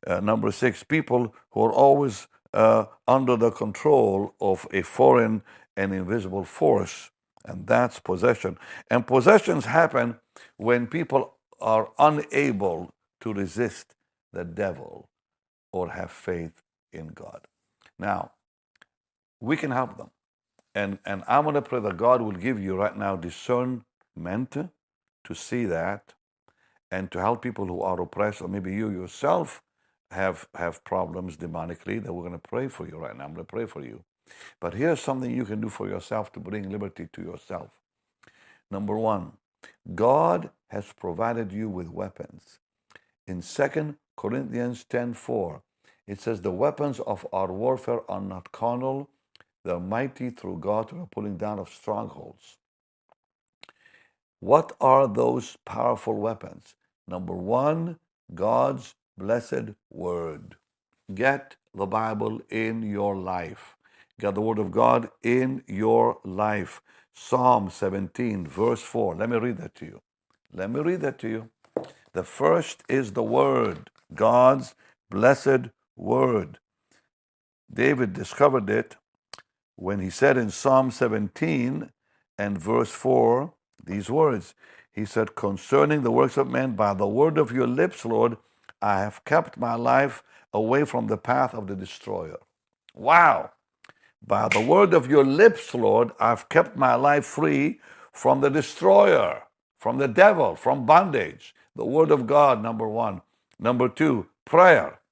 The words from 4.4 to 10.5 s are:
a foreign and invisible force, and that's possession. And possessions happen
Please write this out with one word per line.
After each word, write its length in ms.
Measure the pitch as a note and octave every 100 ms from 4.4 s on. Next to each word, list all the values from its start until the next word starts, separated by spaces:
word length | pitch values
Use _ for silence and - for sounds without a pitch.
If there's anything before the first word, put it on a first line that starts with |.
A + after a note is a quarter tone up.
| G2 F#2+ -
a 100 | G2
foreign 640 | F2+ - C3 B2+ A2+ A2 - - _ -
and 180 | G2
invisible 500 | F#2+ F#2 A2+ F#2+ F#2+
force, 680 | F#2 - D#3 A#2 - - - _ _ _ -
and 220 | F#2 G2
that's 320 | A#2 A#2+ -
possession. 580 | - F2+ A2+ A#2 F#2 E2+ - - -
And 160 | A#2+ A#2
possessions 600 | B2 - G#3+ - E3 A2+
happen 520 | D3 E3 C3 A#2+ A2+ _ - -